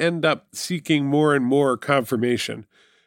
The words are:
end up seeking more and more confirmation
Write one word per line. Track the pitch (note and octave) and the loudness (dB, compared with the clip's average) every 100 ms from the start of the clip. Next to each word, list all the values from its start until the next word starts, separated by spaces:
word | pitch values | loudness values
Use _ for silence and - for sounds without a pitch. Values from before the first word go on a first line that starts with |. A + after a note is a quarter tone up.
end | E3 E3+ | -2 0
up | D#3 B2+ _ | 0 -2 _
seeking | - - F3 - D3+ | -12 -6 -6 0 0
more | C#3 D3 D3+ | 2 2 4
and | C#3+ | 2
more | B2 C#3 C#3 A#2+ | 2 2 2 0
confirmation | - C#3 A#2 A#2 A#2+ A#2+ - A2 - _ _ _ | 0 -2 0 -2 0 0 -4 -10 -14 _ _ _